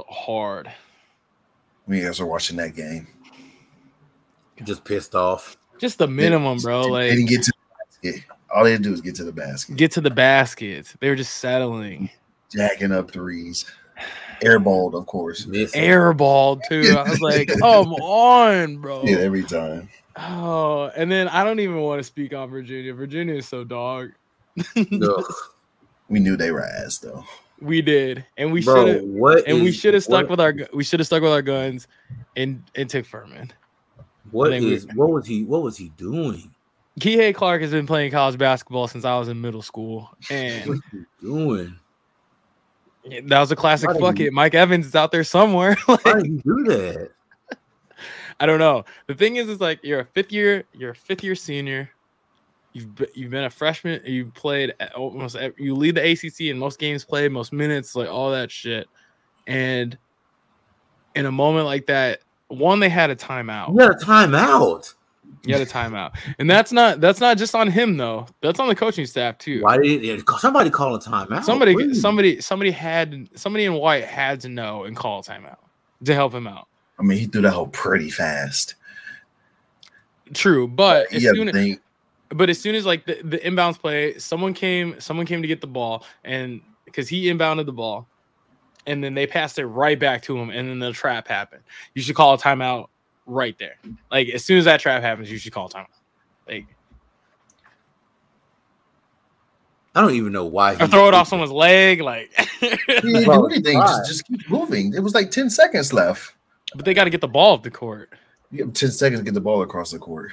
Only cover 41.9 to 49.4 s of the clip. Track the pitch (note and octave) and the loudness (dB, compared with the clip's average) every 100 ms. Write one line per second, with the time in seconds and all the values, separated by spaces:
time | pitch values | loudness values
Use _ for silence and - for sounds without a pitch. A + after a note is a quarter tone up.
41.9 | _ _ _ _ _ _ _ _ _ _ | _ _ _ _ _ _ _ _ _ _
42.9 | _ C3 B2+ C#3 C#3 C#3+ D3 D#3+ D3+ D#3+ | _ -18 -10 2 4 4 2 2 2 0
43.9 | E3 F3+ G2+ D3 C#3 D#3 E3 F3+ F3 C#3 | 0 0 0 -2 2 4 6 4 4 2
44.9 | D#3 D#3 E3+ D#3 F3 G#3+ F3+ F#3+ G3+ - | 0 2 0 2 4 6 4 2 2 4
45.9 | A#3+ A#3 G#3+ D3+ D3 C3 B3 A#3+ A#2+ F2+ | 4 6 4 0 -4 -2 0 0 0 -2
46.9 | E2 F2 _ _ _ - - _ _ _ | -10 -14 _ _ _ -20 -20 _ _ _
47.9 | - - - - - D3 D#3+ D#3+ B2+ - | -20 -20 -18 -16 -2 0 4 4 2 -4
48.9 | - - C#3 G#3+ B3 | -18 -10 0 0 0